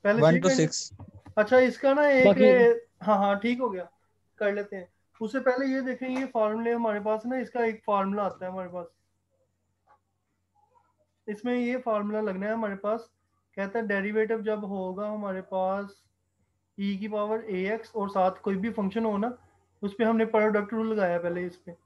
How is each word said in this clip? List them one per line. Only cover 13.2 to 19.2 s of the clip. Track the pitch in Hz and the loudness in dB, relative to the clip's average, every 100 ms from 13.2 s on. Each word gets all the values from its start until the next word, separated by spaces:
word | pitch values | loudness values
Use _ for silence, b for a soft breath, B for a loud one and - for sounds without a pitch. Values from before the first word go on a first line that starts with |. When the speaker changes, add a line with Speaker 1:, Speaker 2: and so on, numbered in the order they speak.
| _ _ _ - | _ _ _ -8
Speaker 1:
कहता | 196 226 | -6 -4
है | 214 | -2
derivative | 202 196 214 220 226 | -2 -2 -2 0 -2
जब | 208 214 202 | -2 -4 -6
होगा | 196 185 185 208 | -6 -6 -6 -8
हमारे | 214 202 190 190 | -6 -6 -8 -6
पास | 190 190 196 202 - _ _ _ _ _ _ _ - | -2 -2 -2 -8 -16 _ _ _ _ _ _ _ -6
ई | 196 190 | -4 -4
की | 214 | -4
power | 208 208 220 220 | -4 -2 -4 -4
ए | 185 190 | -4 -4
एक्स | 220 - | -6 -6
और | 220 202 | -6 -2
साथ | 196 185 185 | 2 2 0
कोई | 208 196 | -4 -2
भी | 226 | -2
function | 220 196 226 | -2 -4 -2
हो | 226 | -2
ना, | 202 | -2